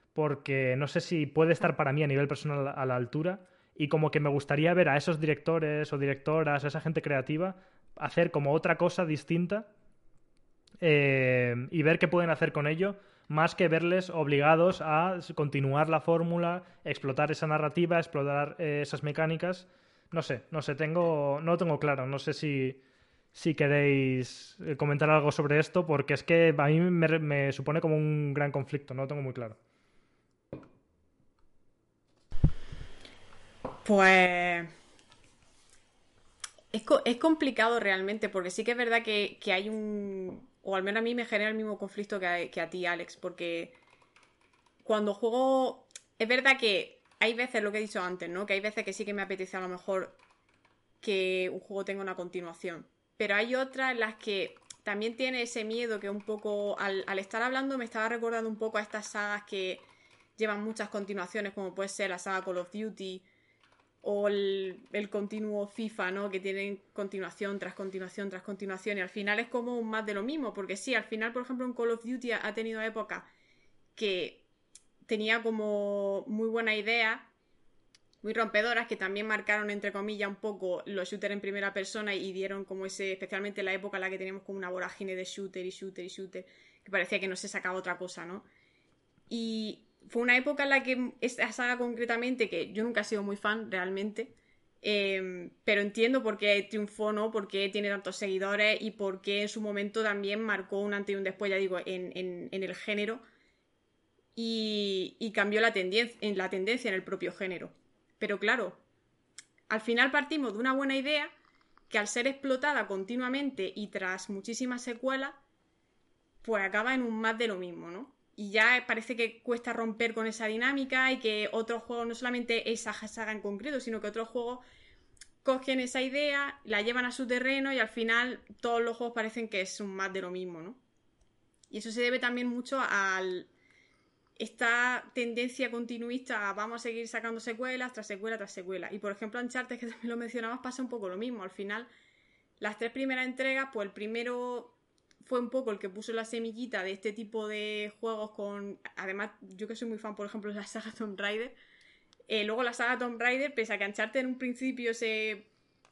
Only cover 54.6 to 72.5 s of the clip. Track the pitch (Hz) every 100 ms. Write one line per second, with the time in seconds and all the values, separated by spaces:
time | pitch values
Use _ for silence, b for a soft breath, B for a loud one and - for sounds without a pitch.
54.6 | - - 208 202 220 233 262 254 240 247
55.6 | 214 226 240 208 202 208 - 214 214 208
56.6 | 208 - 202 190 - 190 202 226 247 262
57.6 | 269 262 226 226 226 233 226 226 226 214
58.6 | 220 214 214 214 208 214 208 208 - 196
59.6 | 185 - b b b b b - 214 208
60.6 | 214 220 208 208 196 196 180 220 202 202
61.6 | 185 190 196 - 196 180 196 190 190 180
62.6 | 175 208 220 185 190 185 _ b b b
63.6 | b b _ _ - 202 202 202 196 196
64.6 | 190 180 - 208 208 208 202 214 214 208
65.6 | 202 - 220 220 185 196 202 190 196 196
66.6 | 202 196 _ - 196 196 180 - 202 247
67.6 | 185 - 190 190 185 - 196 185 - 196
68.6 | 196 185 214 202 180 214 202 208 240 240
69.6 | 240 240 220 220 208 202 233 311 233 202
70.6 | 185 202 262 226 - 220 226 247 247 254
71.6 | 254 247 233 233 226 254 247 214 214